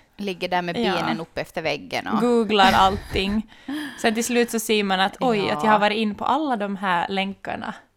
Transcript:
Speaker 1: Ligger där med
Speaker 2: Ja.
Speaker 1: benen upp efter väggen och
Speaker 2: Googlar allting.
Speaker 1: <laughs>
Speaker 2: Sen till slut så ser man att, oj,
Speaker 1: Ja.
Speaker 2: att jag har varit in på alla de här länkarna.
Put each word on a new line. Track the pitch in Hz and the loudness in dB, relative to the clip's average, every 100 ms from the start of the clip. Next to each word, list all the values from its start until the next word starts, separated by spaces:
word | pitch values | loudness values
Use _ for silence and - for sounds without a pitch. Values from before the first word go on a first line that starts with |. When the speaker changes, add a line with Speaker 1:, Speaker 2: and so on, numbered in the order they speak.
| _ - | _ -10
Speaker 1:
Ligger | 202 175 180 | -8 -6 -2
där | 180 | -2
med | 175 175 | -2 -2
Speaker 2:
Ja. | 226 | -2
Speaker 1:
benen | 180 165 160 | 0 -2 -4
upp | 165 - | -6 -8
efter | 151 - | -8 -4
väggen | 160 143 92 123 92 | -4 -4 -4 -6 -2
och | 110 | 0
Speaker 2:
Googlar | 240 240 214 208 190 | 2 2 4 6 6
allting. | 196 190 202 - - 190 208 - - - | 6 4 2 -2 -2 0 -2 -4 -12 -10
Speaker 1:
<laughs> | 294 294 - | -10 -10 -4
Speaker 2:
Sen | 233 | -2
till | 220 | 0
slut | 233 240 233 | 0 0 0
så | 226 | -2
ser | - 214 | 0 0
man | 202 185 | 2 0
att, | 190 - | 0 0
oj, | 262 214 | 0 0
Speaker 1:
Ja. | 190 208 | 0 0
Speaker 2:
att | |
jag | 220 | 4
har | 214 | 4
varit | 208 208 | 4 2
in | 214 | -2
på | 202 | -2
alla | - 262 311 233 | 0 0 0 -2
de | 202 196 | -4 -4
här | 196 175 - | -2 0 0
länkarna. | 196 190 190 - - - - - | -2 -4 -6 -10 -8 -8 -12 -18